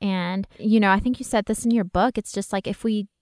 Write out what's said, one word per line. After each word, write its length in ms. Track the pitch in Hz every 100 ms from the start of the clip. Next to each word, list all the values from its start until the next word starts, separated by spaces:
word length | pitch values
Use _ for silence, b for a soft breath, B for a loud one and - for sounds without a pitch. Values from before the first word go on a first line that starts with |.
And, 440 | 202 185 175 190 - -
you 220 | 214 220
know, 100 | 202
I 80 | 196
think 180 | 247 254
you 60 |
said 220 | - 220 208
this 180 | 220
in 80 | 233
your 140 | 233 180
book. 320 | 180 240 220
It's 160 | -
just 180 | 196 -
like, 160 | 196 -
if 160 | 196
we 240 | 226 214 202 _